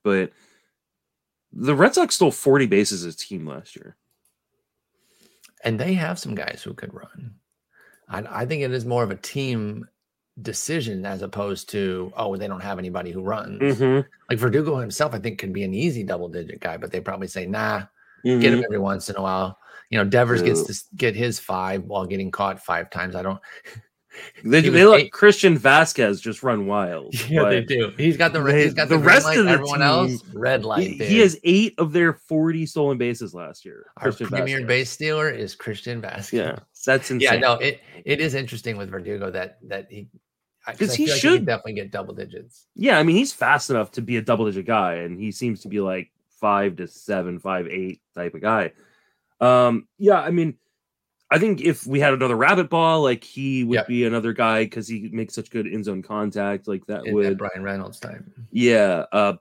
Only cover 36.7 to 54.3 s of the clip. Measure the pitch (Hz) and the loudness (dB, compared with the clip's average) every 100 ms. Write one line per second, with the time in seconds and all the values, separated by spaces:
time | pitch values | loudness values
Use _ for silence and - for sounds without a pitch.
36.7 | - - 135 - 123 131 113 117 117 139 | -8 0 0 0 0 2 4 4 2 0
37.7 | 139 _ - - 143 156 135 123 117 120 | -6 _ -14 -4 -2 -2 -4 -6 -10 -10
38.7 | 104 98 98 90 104 95 92 92 - - | -8 -8 -10 -8 -8 -8 -8 -10 -12 -14
39.7 | 98 98 104 101 _ _ _ _ _ - | -12 -12 -18 -20 _ _ _ _ _ -12
40.7 | 117 214 120 - 139 294 359 170 110 110 | -4 -2 0 0 2 4 2 2 -4 -4
41.7 | 104 98 101 95 98 101 - - _ _ | -10 -8 -10 -10 -12 -14 -14 -20 _ _
42.7 | - 233 156 160 175 269 - 123 143 - | -4 2 4 6 4 2 0 2 2 2
43.7 | 123 - - 117 120 110 113 107 98 92 | -2 -2 -6 -6 -4 0 0 0 -4 -2
44.7 | 113 92 85 85 87 107 98 123 104 101 | 0 0 -4 -8 -8 -10 -6 -6 -6 -6
45.7 | 101 95 92 90 _ _ - 107 101 101 | -4 -4 -4 -8 _ _ -6 0 2 0
46.7 | 85 87 - - 98 90 87 95 92 87 | -2 -12 -14 -6 -4 -4 -6 -6 -6 -6
47.7 | 92 92 80 _ - 87 82 104 110 87 | -6 -8 -10 _ -10 -10 -6 -2 0 -2
48.7 | _ _ _ _ _ _ - 123 123 123 | _ _ _ _ _ _ 0 4 6 4
49.7 | 117 - - 196 185 151 175 165 - _ | 2 -6 0 4 4 2 -2 -2 -4 _
50.7 | _ _ _ _ _ - 156 220 185 151 | _ _ _ _ _ -2 2 2 0 0
51.7 | 151 - 139 143 131 131 117 135 190 160 | -2 -2 2 2 4 2 2 4 4 2
52.7 | 165 165 160 143 120 - - 135 131 120 | 2 2 4 2 0 -6 -8 -4 -2 0
53.7 | 120 107 120 120 113 113 | 0 0 0 0 0 -2